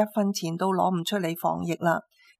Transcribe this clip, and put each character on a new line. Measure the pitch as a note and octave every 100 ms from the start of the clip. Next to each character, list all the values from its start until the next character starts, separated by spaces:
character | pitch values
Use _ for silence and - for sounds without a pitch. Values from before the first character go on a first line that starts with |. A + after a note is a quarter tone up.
| G#3+
分 | G#3+ G3
錢 | G3+ E3+ E3+
都 | F#3+
攞 | F3+ F3+ F3+
唔 |
出 | E3+ G3+
嚟 | E3+ E3+
防 | E3+ E3+ F3
疫 | D#3+
啦。 | E3+ E3 - _ - _